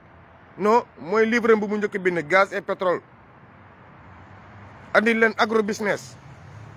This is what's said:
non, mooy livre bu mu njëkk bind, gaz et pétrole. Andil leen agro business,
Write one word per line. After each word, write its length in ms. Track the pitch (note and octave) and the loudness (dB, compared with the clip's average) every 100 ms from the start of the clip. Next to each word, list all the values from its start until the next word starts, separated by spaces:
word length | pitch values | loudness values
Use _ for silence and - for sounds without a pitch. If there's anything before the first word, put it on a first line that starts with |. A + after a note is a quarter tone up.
| - - - - - - | -20 -20 -20 -20 -20 -2
non, 260 | G#3 A#3 - - | 2 2 0 -10
mooy 260 | D3 G#3+ A3 | -4 0 2
livre 280 | A#3 A3+ A3 | 2 2 2
bu 100 | G3+ | 0
mu 80 | G#3+ | -4
njëkk 200 | G#3 G3+ | -4 -2
bind, 280 | F3+ E3+ D3 | -2 -2 2
gaz 240 | F#3+ G3 | 2 2
et 100 | G3 | -2
pétrole. 380 | F#3 F#3+ F#3 C#3 - - - - - - - - - - - - - - - - - - - | -6 -4 -2 -2 -6 -20 -20 -20 -20 -20 -20 -20 -20 -20 -20 -20 -20 -20 -20 -20 -20 -20 -2
Andil 240 | F#3+ A3 A3+ | 0 2 2
leen 160 | A3+ - | 0 0
agro 240 | A3 A3 | 0 0
business, 540 | G#3 G#3+ G3+ C#3+ - - - - - - - | -2 -4 -4 -4 -8 -20 -20 -20 -20 -20 -20